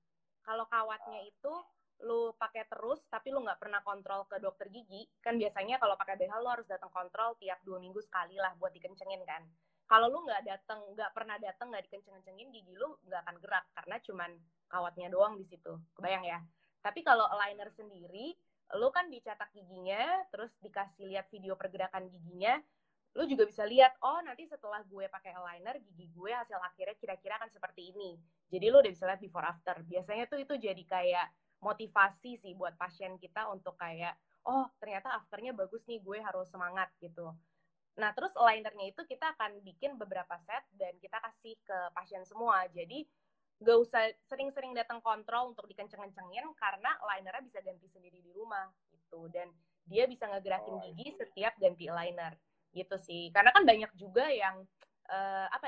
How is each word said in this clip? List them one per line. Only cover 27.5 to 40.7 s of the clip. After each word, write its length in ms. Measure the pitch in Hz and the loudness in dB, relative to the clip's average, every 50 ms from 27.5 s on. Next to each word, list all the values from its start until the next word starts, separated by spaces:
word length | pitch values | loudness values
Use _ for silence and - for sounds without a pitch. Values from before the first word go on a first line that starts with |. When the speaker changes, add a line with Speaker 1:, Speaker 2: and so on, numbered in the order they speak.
Speaker 1:
seperti 400 | - 196 190 180 - - 175 180 | -10 -10 -10 -10 -10 -12 -18 -16
ini." 240 | 180 208 202 185 170 165 - _ _ _ _ _ | -12 -12 -10 -10 -12 -14 -18 _ _ _ _ _
Jadi 180 | - 185 185 220 | -4 2 6 10
lu 80 | 247 277 | 12 12
udah 140 | 262 208 180 | 12 10 6
bisa 160 | - 190 185 | -2 -2 -2
lihat 100 | 196 190 | -2 -2
before 240 | 202 190 165 175 165 | -6 -8 -6 -4 -4
after. 380 | 165 175 170 - 196 175 175 165 | -4 -4 -4 -4 -4 -4 -4 -6
Biasanya 460 | 165 180 185 180 190 208 220 240 240 | -6 -6 -6 -4 -4 -4 -4 -4 -4
tuh 100 | - 285 | -4 -6
itu 160 | 269 - 294 | -4 -4 -4
jadi 280 | 262 220 202 190 180 180 | -2 -2 -4 -4 -6 -6
kayak 420 | - 190 185 180 180 175 175 170 - - _ _ _ _ _ | -4 -2 2 2 4 4 2 0 -2 -6 _ _ _ _ _
motivasi 800 | - 208 208 208 220 202 - 208 196 196 196 - - 247 240 226 | -4 -4 -2 -2 -6 2 6 8 8 8 6 0 -14 -14 -14 -14
sih 160 | - 196 175 | -14 -16 -10
buat 240 | 190 180 175 170 - | -6 -6 -6 -4 -6
pasien 400 | 175 180 175 - 196 185 185 180 | -8 -8 -8 -10 -10 -10 -10 -12
kita 320 | 180 - 175 214 220 214 | -16 -10 -8 -6 -6 -6
untuk 260 | 196 190 190 185 175 | -6 -8 -10 -10 -10
kayak, 400 | - 175 170 165 165 170 175 - - _ _ _ _ - | -8 -8 -8 -6 -6 -6 -8 -8 -10 _ _ _ _ -2
"Oh, 240 | - 254 269 262 269 - _ | 0 2 2 2 0 -4 _
ternyata 340 | - 214 202 - - 269 240 220 | -10 -8 -6 -6 -4 -4 -4 -6
afternya 340 | 170 _ - 208 220 254 | -6 _ -12 -8 -8 -6
bagus 300 | 254 214 190 185 208 226 - - | -4 -4 -4 -4 -6 -8 -10 -10
nih, 100 | 233 220 | -10 -8
gue 220 | 190 190 202 214 | -8 -8 -8 -6
harus 260 | 220 208 185 185 185 180 - | -6 -4 -4 -4 -6 -6 -6
semangat," 400 | 185 180 175 180 190 185 180 - _ | -6 -6 -4 -2 -2 -2 -2 -4 _
gitu. 320 | 175 170 165 175 170 160 165 165 - _ _ _ _ _ _ _ _ _ _ - | -18 -14 -12 -12 -10 -10 -12 -14 -18 _ _ _ _ _ _ _ _ _ _ -2
Nah, 140 | 214 214 208 | -2 -2 0
terus 160 | - 302 392 - - | -2 -4 -4 4 8
alignernya 560 | 240 226 220 220 214 214 - 202 196 196 196 | 8 8 8 6 2 -6 -8 -6 -8 -8 -8
itu 60 | - 339 | -10 -12
kita 320 | - 262 262 320 320 302 | -12 -8 -4 -2 -2 -2
akan 240 | - 226 208 208 202 202 | -2 -4 -4 -6 -8 -16
bikin 320 | 190 175 _ - 285 285 233 | -20 -8 _ -4 -4 -4 -6
beberapa 400 | 214 196 185 185 175 - 175 175 170 | -8 -6 -4 -6 -6 -6 -10 -12 -8
set 180 | - 214 262 - _ | -8 -8 -8 -8 _